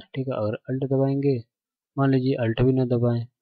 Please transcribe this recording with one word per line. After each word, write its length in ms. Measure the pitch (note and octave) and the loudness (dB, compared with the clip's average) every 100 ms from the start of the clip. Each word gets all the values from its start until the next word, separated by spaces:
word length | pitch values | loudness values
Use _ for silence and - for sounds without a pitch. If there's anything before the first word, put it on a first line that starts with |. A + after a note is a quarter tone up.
| - | -10
ठीक 200 | - C3 | -8 -6
है। 60 | B2 | -4
अगर 200 | G#2+ - - | -4 -4 -6
Alt 140 | C3 C3+ | -6 -2
दबाएंगे, 520 | C3+ C3+ C#3 C#3 B2+ - _ _ _ _ - | 0 2 0 0 -2 -4 _ _ _ _ -2
मान 140 | C3+ | 2
लीजिए 240 | C3+ B2+ C3+ | 2 2 0
Alt 240 | A2+ A2+ | -2 2
भी 120 | B2 | 2
न 140 | C3 B2+ | 2 2
दबाएं, 360 | B2 A#2+ A#2 A#2 _ | 2 2 0 -4 _